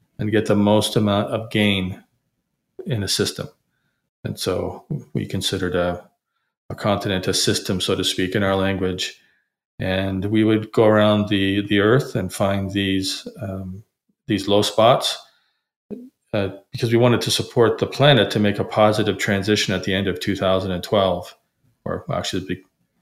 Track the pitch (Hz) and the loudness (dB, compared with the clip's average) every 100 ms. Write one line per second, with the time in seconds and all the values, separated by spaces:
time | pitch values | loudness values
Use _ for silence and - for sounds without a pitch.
0 | _ - 107 107 107 101 101 107 - 110 | _ -8 0 0 2 4 4 4 2 0
1 | 104 101 104 107 - 107 104 98 92 - | 2 0 -2 -4 -4 0 2 0 -4 -8
2 | - _ _ _ _ _ _ - 190 110 | -16 _ _ _ _ _ _ -14 -6 -4
3 | 95 - - - - _ _ _ _ _ | -2 -2 -2 -6 -12 _ _ _ _ _
4 | _ _ - 101 - 90 85 - - 143 | _ _ -10 -6 -4 -4 -6 -8 -10 -10
5 | - - 104 98 - 95 90 90 87 85 | -6 -8 -4 -4 -4 -4 -2 -2 -2 -4
6 | - _ _ _ _ _ - - 107 101 | -10 _ _ _ _ _ -16 -6 -2 -2
7 | 104 92 - - - 98 - 92 - 95 | -2 -2 -2 -2 0 -2 -2 -4 -2 -2
8 | 92 - 185 113 98 98 95 95 92 92 | -2 -2 -2 0 0 0 0 -2 -2 -4
9 | - - _ _ _ _ _ - 95 95 | -8 -12 _ _ _ _ _ -8 -4 -2
10 | 95 98 101 110 110 110 107 - 110 107 | -2 -4 0 2 4 2 0 4 6 6
11 | 107 104 101 101 98 101 104 101 107 131 | 6 4 2 0 0 0 0 2 4 4
12 | - 117 92 - 98 98 95 98 98 95 | 2 -4 -4 -2 0 0 -2 -2 0 0
13 | 95 - 240 196 98 95 92 95 - _ | -2 -8 -12 -10 -10 -8 -10 -14 -18 _
14 | _ _ - 101 101 104 104 - 113 - | _ _ -4 -2 2 2 2 4 4 4
15 | - - - _ _ _ _ _ - 214 | 0 -6 -12 _ _ _ _ _ -18 -16
16 | 254 _ _ 107 98 95 - - 117 117 | -18 _ _ -2 -2 -6 -14 -4 0 4
17 | 123 110 - - - 127 110 113 - - | 4 4 0 -4 -2 2 2 2 -2 2
18 | 143 127 98 110 104 101 95 113 107 107 | 4 6 4 2 0 0 -2 2 4 4
19 | 104 95 - 98 98 104 - 92 98 95 | 0 -2 -2 0 2 0 0 -2 -2 -2
20 | 95 85 - 95 95 95 95 87 - 104 | -2 -4 -4 -2 2 0 0 -6 0 2
21 | 95 87 - - _ _ _ _ - 87 | 2 0 -6 -18 _ _ _ _ -8 -8
22 | - 87 - 95 - 92 _ _ _ _ | -6 -6 -4 -6 -6 -10 _ _ _ _